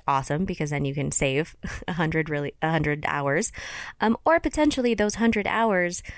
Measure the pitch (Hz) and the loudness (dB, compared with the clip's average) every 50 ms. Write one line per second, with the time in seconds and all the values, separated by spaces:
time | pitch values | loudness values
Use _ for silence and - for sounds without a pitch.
0 | - - 139 135 131 - 147 151 190 - 185 - 156 147 147 143 143 139 139 151 | -2 0 0 0 0 0 0 0 -2 -2 -4 -4 -4 -2 -2 -2 -2 -2 -2 -2
1 | 139 147 - - 151 135 131 143 160 - - - - - - - - - 175 165 | -2 0 2 2 2 2 2 0 0 -2 -6 -12 -10 -10 -10 -8 -6 -4 -2 0
2 | 160 156 156 160 156 156 151 147 143 143 - - 160 160 165 156 151 147 147 151 | 0 0 0 0 0 0 -2 -4 -4 -4 -4 -2 0 2 2 2 2 0 0 -2
3 | 151 - 151 143 139 139 139 170 226 - - - - - - - - - - - | -2 -2 -2 0 0 0 2 2 0 -2 -4 -6 -10 -12 -12 -12 -12 -14 -6 -2
4 | 214 220 226 - - 302 320 339 - 302 - 311 302 294 294 269 240 240 226 196 | 0 0 0 2 2 4 4 4 2 0 0 2 2 2 2 2 2 2 2 2
5 | 208 208 - 190 226 233 226 214 196 - - 214 226 220 196 180 175 175 180 - | 2 0 2 2 2 2 2 2 0 0 0 2 2 2 2 2 0 0 -2 -6
6 | - - - | -10 -12 -16